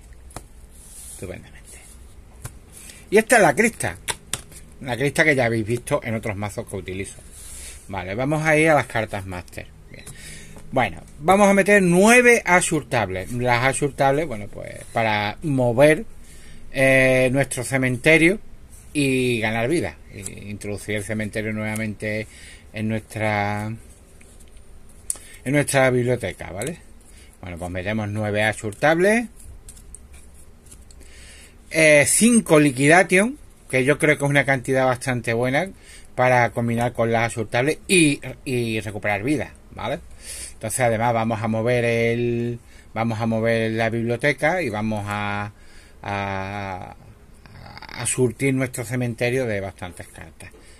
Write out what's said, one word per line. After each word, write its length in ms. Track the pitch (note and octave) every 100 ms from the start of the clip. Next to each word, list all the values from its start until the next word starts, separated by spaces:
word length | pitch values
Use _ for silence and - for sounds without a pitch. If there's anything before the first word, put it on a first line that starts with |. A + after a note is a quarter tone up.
| - - - - - - - - - - -
estupendamente. 680 | - F#2 - - - - - - - - - - - - - - - - - -
Y 80 | G3
esta 200 | A3 A#3+
es 40 |
la 140 | E3+ C#3
crista. 420 | A3+ - G#2+ E2 - - - - - - - -
La 140 | C3 A#2
crista 260 | C#3 C#3
que 120 | D#3 C3+
ya 100 | A#2
habéis 200 | A2+ G#2
visto 340 | A#2+ - D3
en 120 | - A2
otros 200 | A2+ G2+
mazos 320 | G#2 - G#2+
que 80 | G2
utilizo. 420 | F2+ F#2 G2 - - - - - - - -
Vale, 280 | F#2+ F2+ G#2
vamos 280 | C3 D3+ D#3
a 120 | D3+
ir 120 | D#3+
a 60 | D3
las 120 | B2+
cartas 380 | A#2 A2 G#2 F#2+
Master. 420 | F2+ - - E2+ - -
Bien. 140 | - - - - - - - -
Bueno, 300 | B2+ A2 E2 - -
vamos 280 | D3+ G3 G3+
a 60 |
meter 280 | G3 F#3+ G#3
nueve 600 | F3+ F3 G#3 B3 A#3+ A#3 -
Azure 400 | F3+ - D#3 B2
Tablets. 440 | B2+ G2 F#2 G#2+
Las 320 | A#2+ B2 A#2+
Azure 300 | C3 C3 D3
Tablets, 340 | - C#3 C#3 E3
bueno, 200 | G#2+ G2+
pues, 360 | G2 F2 - -
para 440 | A#2 A2 G#2 G#2 -
mover, 600 | E3 C3+ B2 A#2 D3 D#3+ A3+ - - - - - -
eh, 580 | C3+ C3+ C3+ C3 C3 B2+
nuestro 320 | C3+ C3+ -
cementerio 760 | B2 C3+ C3 B2 D#3+ D#3+ E3 G#3+ - - - - - D3
y 460 | C#3 C3 B2+ A#2
ganar 260 | A2 A2+ A#2+
vida. 300 | E3 G2 D2 -
E 360 | - F#2+ E2+ G2
introducir 460 | G#2 G#2 G2+ - G#2+
el 80 |
cementerio 480 | G2+ A2 G#2+ A2+ G#2+
nuevamente 760 | G#2+ G#2+ G#2+ A2 G2+ G#2+ G#2+ G#2+ - - - -
en 160 | G#2+ A2
nuestra, 800 | A2 - G#2+ G#2+ G#2 G2+ G#2 G#2+ A2+ - - - - - - - - - - - - - - - -
en 80 | B2+
nuestra 380 | C#3+ C3 C#3 C3
biblioteca, 640 | B2+ A#2+ B2 G2+ E2 E2+
¿vale? 280 | F2+ C3 E3+ - - - - - -
Bueno, 160 | F#2 F2
pues 120 | F2+
metemos 360 | F#2 F2+ A2 G#2
nueve 340 | G2+ G#2+ G#2
Azure 340 | G#2+ G#2 A2 G2
Tablets. 500 | D3 E3 F#3+ A3+ A3+ - - - - - - - - - - - - - - - - - - - - - - - -
Eh, 360 | - D#3 D3 C#3
cinco 500 | - A3 A#3 F3 D#3
Liquidation, 800 | D3 B2+ C#3+ E3+ F#3+ F3+ A3 D4 - - -
que 140 | C3
yo 160 | B2+ C#3+
creo 180 | D3+ C#3+
que 60 |
es 60 | C#3
una 160 | C#3+ C3
cantidad 400 | C3+ B2+ C3 C3
bastante 480 | B2+ C3+ B2 A#2
buena 360 | A#2 B2+ C#3 F#3+ - - - - -
para 360 | B2+ B2 A#2
combinar 420 | - A#2 A#2 A#2+
con 180 | A#2 A2+
las 220 | A2+ A#2
Azure 160 | A2+ A2
Tablets 320 | A#2+ C#3 D#3 -
y, 320 | F#3+ D#3 C#3+ C3 B2+ -
y 340 | B2+ A#2 A2
recuperar 440 | G#2+ G2+ G#2 G2+
vida, 280 | A#2 D3+ F#2 - -
¿vale? 280 | - G#2 D#3 - - - - -
Entonces, 260 | - A2 -
además, 340 | A#2+ A2 A#2
vamos 280 | A2+ A2+ A2
a 80 | A2+
mover 340 | A2 A2+ B2
el, 760 | A#2 A#2 A#2 A#2 A#2+ A#2+ A#2+ A#2+ - - -
vamos 260 | G#2+ A#2 A2
a 60 | A2+
mover 460 | A2+ A2+ A2+ A2+
la 180 | A2+ A2+
biblioteca 720 | A#2 A#2 A#2+ D3 C#3+ D3+ F3+
y 80 | D3
vamos 340 | G#2 A2 G#2+ G2+
a, 460 | G#2 G#2 G2+ G#2 - - - - -
a, 920 | - G2+ G2 G2 F#2+ G2+ G2 F#2 - - - - - - - - - - - -
a 100 | A#2+
surtir 480 | - B2 A#2+ C3+
nuestro 300 | C3 C3 B2+
cementerio 600 | A2 B2+ B2 A2+ A#2+ B2+ B2
de 160 | G2+
bastantes 460 | F#2+ - F#2 E2 -
cartas 440 | - E2 - F2+ - - -